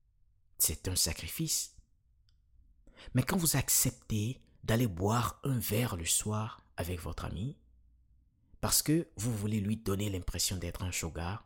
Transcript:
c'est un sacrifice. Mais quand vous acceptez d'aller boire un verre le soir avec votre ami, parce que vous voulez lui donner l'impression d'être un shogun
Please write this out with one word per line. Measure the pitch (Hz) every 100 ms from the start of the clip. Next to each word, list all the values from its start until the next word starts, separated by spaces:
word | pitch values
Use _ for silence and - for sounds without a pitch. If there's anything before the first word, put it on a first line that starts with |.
| _ _ _ _ _ -
c'est | - 80 -
un |
sacrifice. | 90 85 78 - - 160 - - - _ _ _ _ _ _ _ - - - - - -
Mais | 123
quand | - 185
vous | 165 135
acceptez | - - 131 - - 110 107 131 - -
d'aller | - 113 127
boire | 85 98 120 117 -
un | 139 127
verre | 98 104 123 92
le | 82
soir | - 107 107 110 - - -
avec | 165 85
votre | 80 -
ami, | - 80 123 - - - - _ _ - _ _ _ -
parce | 123 -
que | - 160 - -
vous | 117
voulez | 110 104 110
lui | 98 107
donner | 98 95 104
l'impression | 95 - 90 - 92
d'être | 87 -
un | 92
shogun | - 82 78 85 101